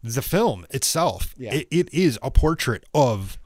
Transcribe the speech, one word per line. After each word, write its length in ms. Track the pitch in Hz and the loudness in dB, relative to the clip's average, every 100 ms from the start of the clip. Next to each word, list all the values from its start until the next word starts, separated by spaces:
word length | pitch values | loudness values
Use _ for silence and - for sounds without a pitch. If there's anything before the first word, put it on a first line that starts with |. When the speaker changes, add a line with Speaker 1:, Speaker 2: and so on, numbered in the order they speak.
Speaker 1:
the 200 | 113 117 | -6 -6
film 420 | - 165 226 95 85 | 0 0 0 -2 -8
itself, 640 | 131 - 160 165 92 - - | -4 -2 0 0 0 -6 -6
Speaker 2:
Yeah. 180 | 120 | -6
Speaker 1:
it, 140 | 127 139 | -4 -2
it 220 | 160 175 | 0 0
is 260 | 151 180 113 | 2 2 0
a 80 | 131 | 2
portrait 540 | - 156 160 - 104 - | 4 4 0 -2 -4 -2
of 440 | 160 135 107 95 - | 2 2 2 -6 -12